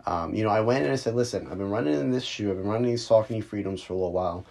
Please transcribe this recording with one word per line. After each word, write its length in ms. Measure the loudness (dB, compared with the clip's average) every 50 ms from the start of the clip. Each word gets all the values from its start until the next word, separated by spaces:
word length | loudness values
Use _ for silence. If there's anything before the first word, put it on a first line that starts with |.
| -4
um, 300 | -4 -2 -2 -2 -2 0
you 80 | 0 2
know, 60 | 4
I 120 | 4 4
went 220 | 4 4 2 2 2
and 80 | 0
I 60 | 0
said, 180 | 0 -2 0 0
"Listen, 320 | 0 0 0 -2 -4 -6
I've 100 | -6 -6
been 140 | -4 -2 -2
running 220 | -2 0 0 0 0
in 180 | 0 0 0
this 140 | 0 -2 -2
shoe. 260 | -4 -4 -2 -2 -2
I've 60 | -2
been 100 | -2 -2
running 240 | -2 0 0 2 0
these 160 | 0 0 4
Saucony 360 | 6 6 6 6 2 -2 -4 -4
Freedoms 380 | -4 -6 -4 -4 -4 -4 -6
for 120 | -6 -6 -2
a 20 |
little 160 | -2 -2 0
while. 340 | 0 0 -2 -2 -4 -6 -10 -14